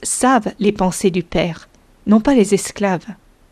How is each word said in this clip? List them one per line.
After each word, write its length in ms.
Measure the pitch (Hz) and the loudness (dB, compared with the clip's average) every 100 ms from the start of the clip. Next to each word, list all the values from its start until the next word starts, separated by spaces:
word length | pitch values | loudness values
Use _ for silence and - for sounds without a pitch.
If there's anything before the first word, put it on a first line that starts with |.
savent 500 | - - 247 262 - - | -8 -2 2 2 -2 -2
les 140 | 208 | -2
pensées 400 | 208 185 - 196 | 0 -2 0 -2
du 100 | 175 | -2
Père, 460 | - 170 170 160 - _ _ _ - | -2 -2 -4 -6 -18 _ _ _ 2
non 140 | 214 | 2
pas 140 | 247 | 4
les 200 | 262 190 | 2 4
esclaves. 520 | 196 - - 202 175 - 185 _ _ _ | 0 -2 -4 -4 -4 -8 -20 _ _ _